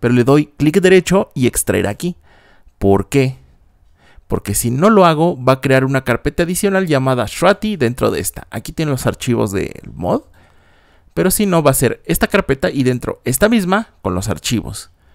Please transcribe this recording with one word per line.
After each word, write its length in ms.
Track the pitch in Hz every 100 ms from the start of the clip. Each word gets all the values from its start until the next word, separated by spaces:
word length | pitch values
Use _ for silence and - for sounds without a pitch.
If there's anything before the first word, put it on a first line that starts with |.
Pero 140 | 120
le 100 | 123
doy 220 | 117 147 151
clic 340 | _ 147 190
derecho 500 | 180 185 170 190 214
y 120 | - 123
extraer 400 | - - 95 95
aquí. 300 | 110 175 - _ _ _ _ _ _
¿Por 300 | 98 98 98
qué? 300 | 139 131 131 _ _ _ _ _ _ _ - _
Porque 280 | 92 -
si 160 | 101 117
no 200 | 127 190
lo 160 | 214 175
hago, 360 | 156 170 147
va 120 | 127
a 60 | 131
crear 240 | 131 131
una 180 | 135 135
carpeta 400 | - 117 147 -
adicional 460 | 170 180 196 190 185
llamada 380 | 139 131 127 104
Shratty 480 | - 175 202 214 196
dentro 340 | 120 127 110
de 80 | 85
esta. 300 | 92 - -
Aquí 220 | 110 -
tiene 180 | - 156
los 160 | 131 -
archivos 460 | - - 117 113
del 400 | 95 - - -
mod. 300 | 60 90 262 - _ _ _ _ _ _ _ _
Pero 160 | - 175
si 160 | 185 202
no, 160 | 170
va 80 | 147
a 40 |
ser 280 | 135 120 -
esta 220 | - 180 226
carpeta 420 | 202 - 139 180
y 140 | 139
dentro 380 | 127 123 - -
esta 240 | - 135 214
misma 420 | 233 180 196 226 _
con 140 | 98 90
los 120 | 107
archivos. 600 | 85 - 117 - 104 - _ _